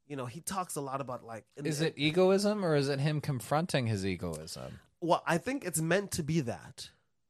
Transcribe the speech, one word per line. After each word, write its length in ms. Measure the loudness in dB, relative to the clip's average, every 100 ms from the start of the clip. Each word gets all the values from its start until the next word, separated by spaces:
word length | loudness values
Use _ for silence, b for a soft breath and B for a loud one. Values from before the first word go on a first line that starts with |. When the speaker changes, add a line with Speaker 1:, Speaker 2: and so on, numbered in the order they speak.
| -12
Speaker 1:
you 100 | -8
know, 100 | -8
he 140 | -8
talks 360 | -8 -6 -6 -6
a 40 |
lot 200 | -6 -6
about, 240 | -6 -8
like, 200 | -10 -14 -14 -6
in 100 | -4
Speaker 2:
Is 120 | 0
Speaker 1:
the 100 | 0
Speaker 2:
it 60 | 2
egoism 680 | 2 6 6 6 4 2
or 100 | 2 4
is 120 | 4
it 100 | 2
him 200 | 2 0
confronting 640 | 0 -4 0 0 2 0 2
his 180 | 2
egoism? 760 | 0 -2 -2 -6 -8 -10 -12 -14 _ -6
Speaker 1:
Well, 200 | 2 2 2
I 100 | 0
think 260 | 0 -4
it's 160 | -2 -2
meant 320 | 2 2 0
to 100 | -4
be 180 | 0 0
that. 480 | 0 -6 -10 -16 -16 _ _ _